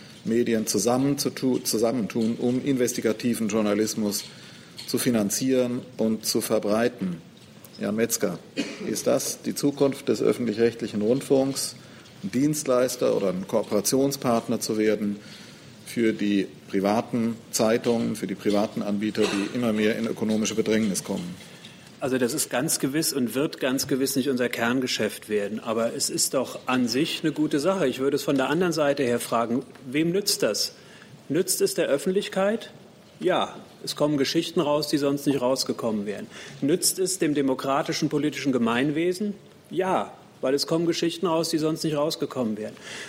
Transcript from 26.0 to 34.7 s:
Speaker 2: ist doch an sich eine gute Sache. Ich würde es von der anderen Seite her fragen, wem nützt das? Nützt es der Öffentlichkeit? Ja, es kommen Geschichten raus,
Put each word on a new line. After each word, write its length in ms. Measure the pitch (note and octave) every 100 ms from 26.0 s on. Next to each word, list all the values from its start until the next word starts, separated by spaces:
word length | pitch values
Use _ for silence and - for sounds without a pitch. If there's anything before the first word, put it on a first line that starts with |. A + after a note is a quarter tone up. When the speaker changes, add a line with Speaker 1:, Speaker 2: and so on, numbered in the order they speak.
| -
Speaker 2:
ist 240 | A#2 -
doch 260 | C#3 A#2+ - -
an 220 | B2+ A#2+
sich 340 | B2 D#3+ -
eine 100 | D#3+
gute 260 | D3+ D3+ D3+
Sache. 280 | D#3+ F#3+ C#3
Ich 120 | B2
würde 160 | C3+ C#3
es 80 |
von 140 | - C#3
der 120 | C3
anderen 220 | D#3 F3+
Seite 320 | D#3+ C#3+ C#3+
her 160 | B2 A#2+
fragen, 440 | - A#2 A#2 A#2+ - - B2+
wem 260 | C#3 E3+
nützt 320 | F#3 G3 -
das? 320 | B2 G#2 - - - - - - -
Nützt 320 | D3 F#3 -
es 140 | F#3+
der 140 | - B2
Öffentlichkeit? 840 | C#3+ F#3+ F#3 G3 F#3+ G3 A3+ - - - - - -
Ja, 340 | F3 D3+ F#2+ - - -
es 140 | - -
kommen 200 | D3+ D3
Geschichten 440 | C3 E3 E3 F3+
raus, 260 | D3